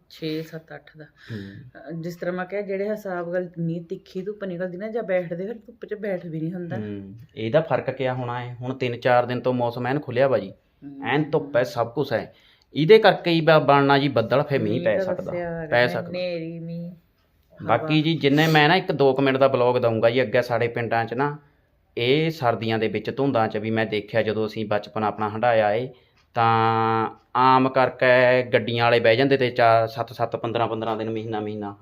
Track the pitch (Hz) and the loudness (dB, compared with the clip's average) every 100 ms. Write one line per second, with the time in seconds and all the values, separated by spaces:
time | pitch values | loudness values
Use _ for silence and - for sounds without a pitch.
0 | _ - 160 156 160 165 156 147 - 156 | _ -14 -10 -8 -10 -16 -18 -20 -20 -20
1 | 147 _ - 107 98 101 - - 139 165 | -20 _ -16 -14 -14 -16 -20 -20 -14 -12
2 | 165 170 170 180 180 196 196 190 202 208 | -12 -10 -8 -8 -8 -8 -6 -6 -6 -8
3 | 202 175 170 180 180 170 165 165 170 185 | -8 -8 -6 -6 -6 -6 -6 -6 -8 -14
4 | - 185 185 208 196 170 185 175 220 233 | -12 -12 -10 -10 -10 -8 -8 -8 -8 -8
5 | 190 185 165 170 196 226 - - - - | -2 -2 -2 -6 -8 -10 -16 -20 -14 -10
6 | 208 180 175 156 160 180 175 113 104 101 | -6 -6 -8 -6 -6 -6 -8 -8 -8 -10
7 | 98 104 - - 113 143 151 123 131 135 | -12 -18 -18 -8 0 0 2 -2 -2 -4
8 | 131 127 120 120 123 120 123 131 127 120 | -4 -4 -6 -8 -10 -10 -10 -6 -6 -2
9 | 135 123 120 123 127 123 120 123 123 143 | 2 2 2 -2 -2 -2 -2 -4 -4 -4
10 | 147 120 175 110 98 - _ _ 143 139 | -2 0 2 2 -2 -12 _ _ -20 -8
11 | 117 139 151 156 - 120 127 120 117 - | -2 0 0 -2 -2 -2 0 -2 -4 -4
12 | 135 110 - _ _ _ _ 127 160 220 | -4 -4 -6 _ _ _ _ -2 6 8
13 | 208 - 180 165 156 156 139 139 139 139 | 8 4 2 2 4 4 6 4 6 4
14 | 139 127 - 127 147 135 107 110 139 190 | 2 0 0 0 0 -2 -2 -2 0 0
15 | 190 185 190 180 175 165 160 - 123 175 | -2 -6 -6 -8 -8 -8 -2 0 2 -2
16 | 170 180 180 170 165 170 165 170 170 185 | -8 -8 -6 -6 -8 -10 -12 -12 -12 -16
17 | _ _ _ _ _ - 104 113 156 156 | _ _ _ _ _ -10 -2 0 2 0
18 | 156 156 139 143 160 156 147 185 185 143 | 2 0 2 4 4 4 6 4 0 2
19 | 139 131 135 131 135 123 123 123 117 113 | 2 4 2 4 4 4 2 2 0 2
20 | 117 127 120 123 123 117 117 120 117 113 | 2 2 0 0 0 -2 -2 -2 -2 -2
21 | 113 117 147 151 _ _ _ _ _ - | -2 -4 -4 -6 _ _ _ _ _ -2
22 | 120 147 160 160 120 113 113 113 110 107 | 2 2 0 0 0 0 0 0 0 -2
23 | 117 110 139 117 113 110 110 113 110 104 | -4 -2 0 2 0 -2 -2 -2 0 -2
24 | 101 117 107 107 107 110 107 107 - 110 | -2 -2 0 -2 -4 -6 -4 -4 -4 -4
25 | 107 104 107 107 120 113 107 110 131 - | -4 -2 -4 0 2 4 2 0 -4 -12
26 | _ _ _ 120 117 113 113 113 113 113 | _ _ _ 0 2 4 4 2 2 0
27 | 110 - _ 123 131 131 131 131 127 - | -2 -6 _ 2 6 6 4 2 0 2
28 | 127 127 123 127 117 120 107 117 120 120 | 4 6 6 4 2 0 0 0 2 4
29 | 117 113 135 135 123 120 117 113 113 123 | 6 4 4 2 2 4 6 6 2 -4
30 | 113 117 117 117 117 110 113 110 110 107 | -10 -6 -6 -4 -4 -2 -2 -2 -4 -4
31 | 113 113 113 110 107 107 101 101 | -4 -6 -6 -6 -6 -8 -10 -6